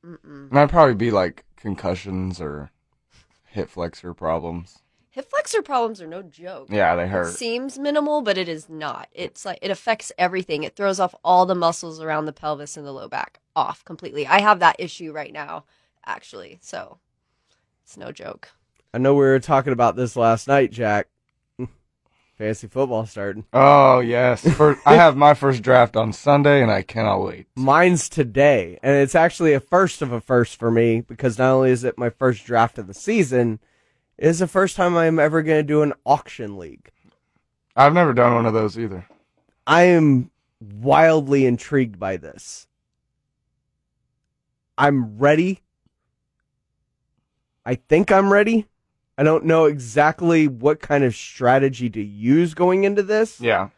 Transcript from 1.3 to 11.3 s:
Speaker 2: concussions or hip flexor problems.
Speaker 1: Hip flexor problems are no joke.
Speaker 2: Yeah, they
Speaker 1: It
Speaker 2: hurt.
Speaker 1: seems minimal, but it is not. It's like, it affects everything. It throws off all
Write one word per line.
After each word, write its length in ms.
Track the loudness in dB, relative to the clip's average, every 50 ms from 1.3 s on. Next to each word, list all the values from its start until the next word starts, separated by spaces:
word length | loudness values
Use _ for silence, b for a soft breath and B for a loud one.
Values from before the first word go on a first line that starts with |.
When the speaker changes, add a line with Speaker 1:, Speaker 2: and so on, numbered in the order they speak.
| -6 -12 _ _ _
Speaker 2:
concussions 840 | _ -10 -10 -10 -6 -6 -6 -6 -6 -8 -8 -8 -6 -6 -6 -8 -8
or 300 | -10 -10 -10 -12 -14 -16 _ _ _ _ _ _ _ _ _ _ _ _ _ _ _
hip 240 | _ _ -10 -10 -10
flexor 440 | _ -10 -10 -10 -10 -14 -16 -16 -14
problems. 640 | _ -4 -4 -4 -4 -4 -8 -10 -10 -12 -16 _ _ _ _ _ _ _ _ _
Speaker 1:
Hip 160 | -18 -16 _
flexor 320 | -6 -6 -6 -4 -6 -6
problems 400 | -6 -4 -4 -4 -4 -4 -8 -12
are 60 | -18
no 140 | -16 -16 -16
joke. 460 | -18 -20 _ _ -18 -18 -16 -16 -14 -6
Speaker 2:
Yeah, 240 | -2 0 2 2 2
they 80 | 0 -2
Speaker 1:
It 60 | -4
Speaker 2:
hurt. 240 | -4 -4 -4 -4 -8
Speaker 1:
seems 440 | -8 -8 -8 -6 -6 -8 -10 -12
minimal, 440 | -8 -6 -4 -2 -2 -2 -2 -4 -4
but 160 | -2 -4 -4
it 100 | -4 -4
is 220 | -8 -10 -12 -14 _
not. 400 | -16 -12 -10 -10 -10 -12 -16 _
It's 320 | _ -14 -14 -14 _ -16 -14
like, 160 | -14 -14 -10
it 80 | -8 -8
affects 420 | -8 -8 -4 -6 -6 -6 -6 -18 -6
everything. 460 | -4 -4 -2 -2 -6 -6 -6 -8 -8 -8
It 120 | -10 _
throws 220 | -4 -4 -4 -2 -2
off 120 | -4 -4 -4 -8 _
all 220 | 2